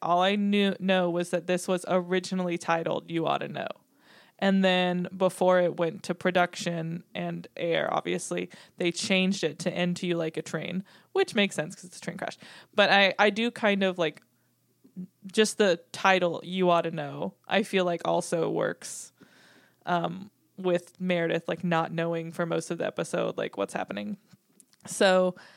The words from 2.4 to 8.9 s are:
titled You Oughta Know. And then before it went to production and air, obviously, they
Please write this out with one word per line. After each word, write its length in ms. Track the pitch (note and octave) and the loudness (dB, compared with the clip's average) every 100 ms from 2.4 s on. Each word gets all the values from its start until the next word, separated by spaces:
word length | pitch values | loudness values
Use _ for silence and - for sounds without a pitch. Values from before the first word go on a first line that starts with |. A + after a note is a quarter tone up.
| F3+ F3 | -2 -2
titled 500 | - E3 E3 - E3+ | 0 0 0 -4 -2
You 160 | E3 D3+ | -2 0
Oughta 220 | C#3+ - | 0 -2
Know. 200 | C#3+ - - _ _ _ - _ _ | -6 -8 -10 _ _ _ -20 _ _
And 260 | G3 F#3+ | 2 4
then 440 | F#3+ F3+ F3+ F3+ F3+ F#3 | 4 4 2 0 -4 0
before 440 | F#3 - F#3 F#3 | 0 4 4 4
it 180 | F3 D#3 | 4 2
went 260 | E3+ - | -2 -2
to 120 | - F3 | -6 -4
production 880 | F#3 F3+ F3 - - E3+ E3 E3+ - - | 0 2 2 0 -6 -4 -6 -8 -10 -10
and 320 | F3 E2+ - - | -8 -8 -12 -6
air, 340 | E3+ E3 - | -2 0 0
obviously, 580 | - - F3+ - F3 F3+ - - - | 0 -2 -4 -4 -6 -6 -12 -20 -4
they 140 | F3 | -4